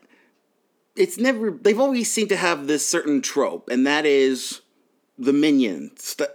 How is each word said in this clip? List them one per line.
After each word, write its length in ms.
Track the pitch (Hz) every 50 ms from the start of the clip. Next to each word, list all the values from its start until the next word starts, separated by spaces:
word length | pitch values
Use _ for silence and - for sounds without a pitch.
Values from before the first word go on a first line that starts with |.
| _ _ _ _ _ _ _ _ _ _ _ _ _ _ _ _ _ _ _
it's 220 | - 190 196 -
never, 340 | 202 233 262 262 220 226 214
they've 300 | 165 - - 202 214 214
always 320 | 269 277 269 240 220 - -
seemed 160 | 233 214 202
to 80 | 196
have 300 | 165 180 175 165 147 139
this 200 | 139 151 143 -
certain 360 | - - 170 - 147 147 135 -
trope, 480 | - - 143 123 - - 85 - -
and 160 | 120 123 131
that 180 | 139 147 151 151
is 560 | 151 143 139 135 131 131 123 - - - - - _ _ _ _ _ _ _ _ _ _ -
the 140 | 123 135 139
minions. 720 | 143 151 156 143 135 127 107 87 71 71 71 - - -
St-, 240 | - - - 147 -